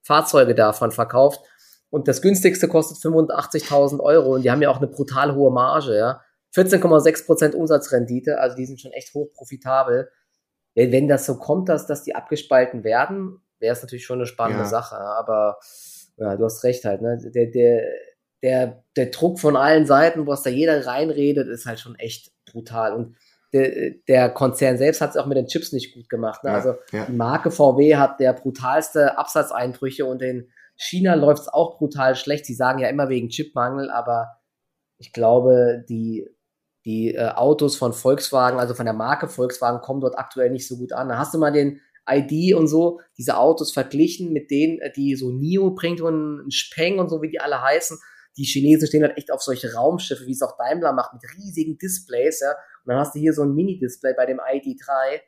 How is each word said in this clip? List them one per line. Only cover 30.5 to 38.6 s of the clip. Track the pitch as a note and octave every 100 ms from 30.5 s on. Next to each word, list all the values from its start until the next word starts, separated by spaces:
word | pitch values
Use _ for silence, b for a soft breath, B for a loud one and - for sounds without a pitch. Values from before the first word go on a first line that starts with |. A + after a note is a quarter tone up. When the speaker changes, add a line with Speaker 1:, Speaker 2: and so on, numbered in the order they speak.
| b b _
Speaker 1:
China | - F3+ F#3
läuft's | E3 D3 C#3+ -
auch | D3 E3 -
brutal | D3 D3 C3 C3
schlecht. | C#3+ D3 -
Sie |
sagen | A#2+ B2+ C3+
ja | B2
immer | C#3+ C3+
wegen | B2+ A#2
Chipmangel, | - D3+ C3 B2 C#3 C#3
aber | A#2+ A#2+ G#2+ G2 - _ _ _ _ _ _
ich | -
glaube, | - A2+ B2 B2+ B2+ A#2+ A#2+ A#2+
die, | A2+ A2+ A2 - _ _ _ _ _
die, | - A2 A2+
äh, | - A#2
Autos | - C3 D3+ D3 -
von | B2
Volkswagen, | A2+ C3 C#3 - C3+ B2+ B2+